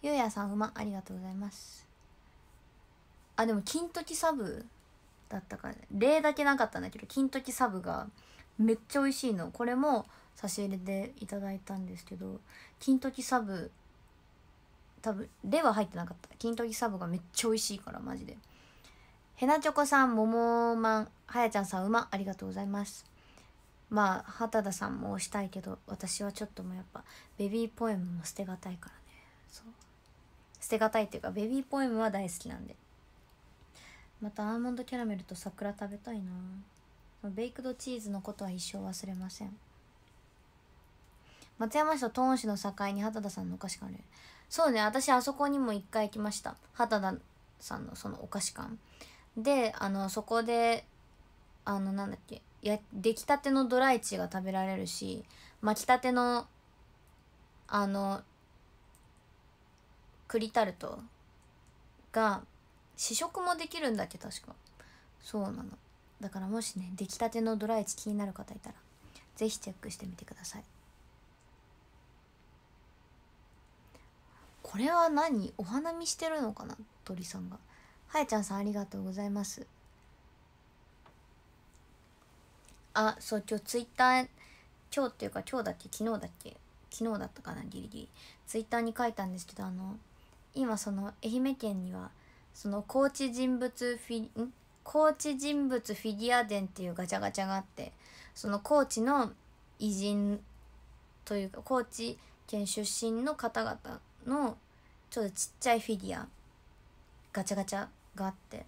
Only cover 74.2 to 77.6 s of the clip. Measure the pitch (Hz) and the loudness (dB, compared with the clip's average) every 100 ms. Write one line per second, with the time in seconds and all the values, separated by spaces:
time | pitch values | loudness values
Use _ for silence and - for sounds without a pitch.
74.2 | - - - - - 196 262 339 339 294 | -20 -20 -20 -20 -8 0 4 6 6 6
75.2 | 330 240 185 - 180 240 320 330 339 - | 4 2 0 -6 -2 -2 -2 -4 -4 -2
76.2 | 330 320 240 208 - - 214 - - 185 | -2 0 -2 -4 -10 -12 -16 -18 -10 -10
77.2 | 180 190 180 185 | -8 -8 -10 -12